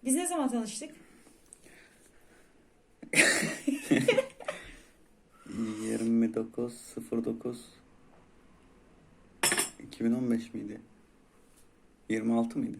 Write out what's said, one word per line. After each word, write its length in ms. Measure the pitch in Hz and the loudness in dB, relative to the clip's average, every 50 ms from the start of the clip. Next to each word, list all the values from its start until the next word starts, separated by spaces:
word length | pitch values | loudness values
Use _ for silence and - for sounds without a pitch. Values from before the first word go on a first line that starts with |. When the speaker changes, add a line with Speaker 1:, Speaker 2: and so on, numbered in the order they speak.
| - | 2
Speaker 1:
Biz 120 | 247 262 | 2 2
ne 120 | 320 359 | 2 2
zaman 220 | 339 349 330 277 254 | 0 0 0 0 0
tanıştık? 460 | 233 233 233 202 - - 294 311 - - - - - - - - - - - - - - - - - - - - - - - - _ - - - - - - _ _ _ _ _ _ _ _ _ _ _ - - - | 0 -2 -4 -4 -8 -10 -12 -12 -14 -20 -20 -20 -20 -20 -20 -20 -20 -20 -20 -20 -20 -20 -20 -20 -20 -20 -20 -20 -20 -20 -20 -20 _ -20 -20 -20 -20 -20 -20 _ _ _ _ _ _ _ _ _ _ _ -12 0 4
<laughs> 40 | - - - - - - 165 - - - - 269 - - - - - - - 440 523 539 - - - - - - - - - - - - - - - - _ - _ _ _ - - - - 95 101 113 110 107 107 110 | 6 6 6 6 2 0 -2 -4 -2 -2 -2 -2 -2 2 2 4 4 6 4 4 4 2 0 -10 -10 -10 -10 -10 -10 -14 -16 -18 -20 -20 -20 -20 -20 -20 _ -20 _ _ _ -20 -20 -16 -12 -6 -6 -4 -4 -4 -4 -4
Speaker 2:
Yirmi 500 | 110 113 113 113 113 113 113 113 110 113 | -2 -2 0 2 4 4 6 4 4 2
dokuz 400 | 110 113 117 - - 120 120 117 | -2 -4 -4 -4 -6 -6 -6 -6
sıfır 520 | - - - - 123 117 - 117 117 117 | -12 -18 -12 -10 -10 -8 -2 -2 -2 0
dokuz 400 | 117 113 117 - 123 120 117 - - - - - - - - - - - - - - - - - - - - - - - - - - - - - - - - - - - - - - - - - - - - | -2 -4 -4 -4 -8 -8 -8 -12 -18 -20 -20 -20 -20 -20 -20 -20 -20 -20 -20 -20 -20 -20 -20 -20 -20 -20 -20 -20 -20 -20 -20 -20 -20 -20 -20 -20 -20 -20 -20 -20 -20 -6 -2 0 0 2 0 -2 -4 -6 -14
iki 260 | - - - - 113 | -16 -16 -6 0 2
bin 60 | 113 | 2
on 200 | 117 123 127 120 | 4 4 2 2
beş 220 | 117 113 - - - | 2 0 0 -4 -8
miydi? 280 | 107 98 101 107 - - - - - - _ _ _ _ _ _ - - _ _ - - - _ _ _ _ _ _ _ _ | -8 -8 -8 -10 -12 -14 -20 -20 -20 -20 _ _ _ _ _ _ -20 -20 _ _ -20 -20 -20 _ _ _ _ _ _ _ _
Yirmi 240 | 110 110 110 113 117 | -2 0 2 2 4
altı 260 | 117 117 117 - 147 | 4 2 2 0 -2
mıydı? 180 | 123 110 - | -2 -2 -4